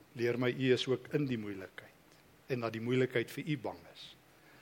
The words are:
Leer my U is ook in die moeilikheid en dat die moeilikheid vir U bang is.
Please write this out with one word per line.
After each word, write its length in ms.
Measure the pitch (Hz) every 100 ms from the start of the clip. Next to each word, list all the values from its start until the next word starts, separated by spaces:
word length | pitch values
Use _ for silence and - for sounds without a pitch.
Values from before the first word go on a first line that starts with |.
| - 120
Leer 220 | 120 120
my 120 | 123
U 220 | 135 131
is 140 | 120 -
ook 260 | 123 -
in 120 | 151 139
die 120 | 117
moeilikheid 540 | 104 98 95 - - - - - - - -
en 140 | 123 117
dat 100 | 113
die 80 |
moeilikheid 480 | 117 127 127 120 113
vir 140 | - 156 147
U 20 | 101
bang 100 | 90 -
is. 100 | - - - - - - -